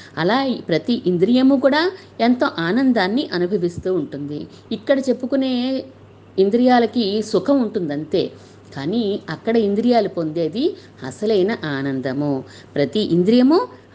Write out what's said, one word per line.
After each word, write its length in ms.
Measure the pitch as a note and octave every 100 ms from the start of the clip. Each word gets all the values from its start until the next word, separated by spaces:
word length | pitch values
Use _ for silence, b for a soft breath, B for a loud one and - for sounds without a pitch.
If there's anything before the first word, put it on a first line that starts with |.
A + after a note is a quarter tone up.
| B -
అలా 240 | F3 B3+
ఈ 180 | C4+ -
ప్రతి 420 | - D#3+ E3 A#3+ F3+
ఇంద్రియము 500 | F3 G3 B3 C4 C#4
కూడా 360 | C4+ D4 F4+ F#4+ B B
ఎంతో 280 | A#3 B3 C#4+ -
ఆనందాన్ని 680 | E3 A#3 C4 A#3 F#3 A#3+ -
అనుభవిస్తూ 600 | F3 F3 G3+ E3+ F3 F#3
ఉంటుంది. 520 | F#3 C#3 C#3+ D3 D3 - B B
ఇక్కడ 260 | A3 - C4+
చెప్పుకునే 840 | C4 B3 B3+ C4+ C4 B3 B3+ C4 - - - - - -
ఇంద్రియాలకి 840 | G3 A#3 B3+ B3 A3+ B3 G3 G#3+
సుఖం 400 | G#3 F#3 F#3 C#4
ఉంటుందంతే, 680 | G#3+ G#3 D#3+ C#3+ D3+ F#3 B2+ - B B B C#3
కానీ 440 | C#3+ A#3 G3+ G3+ -
అక్కడ 260 | D#3 A3+ A#3
ఇంద్రియాలు 520 | G3+ G3+ A#3+ A#3 G3
పొందేది 680 | F3 D#3+ D#3+ D#3 G3+ E4+ - B - C3
అసలైన 500 | - G#3+ G#3 F#3+ A3+
ఆనందము. 800 | D#3 C#3 C#3 C3+ C3 C#3 D3 C3+ - B B
ప్రతి 260 | C#3+ C#3+ G#3+
ఇంద్రియము 680 | G#3 E3+ F3+ A#3+ C4 F4 B4 B B